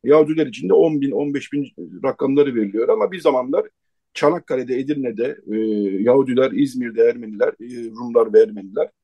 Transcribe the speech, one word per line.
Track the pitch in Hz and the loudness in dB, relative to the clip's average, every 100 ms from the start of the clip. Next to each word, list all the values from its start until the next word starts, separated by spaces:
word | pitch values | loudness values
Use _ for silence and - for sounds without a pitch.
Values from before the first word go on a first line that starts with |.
Yahudiler | 120 151 151 160 147 | 6 4 4 0 -4
için | 113 - | -6 2
de | |
on | - 165 151 | 4 4 0
bin, | 139 | -2
on | - 147 | -2 -4
beş | 139 - | -6 -6
bin | 143 139 - 85 - | -8 -8 -12 -18 -6
rakamları | 135 127 139 139 143 117 | -6 -2 0 2 2 0
veriliyor | 104 104 127 | -2 -2 0
ama | 107 101 | 0 0
bir | 185 | 0
zamanlar | 151 131 127 170 - _ _ _ _ | 0 0 -2 -4 -4 _ _ _ _
Çanakkale'de, | - 151 170 _ 131 123 127 | -2 0 0 _ -6 -4 -6
Edirne'de, | 135 143 127 110 127 147 - | -4 -4 -4 -4 -6 -6 -8
e, | 107 110 104 101 95 | -4 -2 -2 -2 0
Yahudiler, | 113 131 131 123 131 | 2 4 4 2 0
İzmir'de | - 139 127 120 110 | 0 -2 -2 -6 2
Ermeniler, | 117 117 113 104 120 | 2 2 -10 -4 -4
e, | - 117 123 113 | -4 -16 -12 -12
Rumlar | 110 120 117 110 | -10 0 2 6
ve | 107 | 6
Ermeniler | 110 104 95 107 - _ | 6 0 -8 -6 -6 _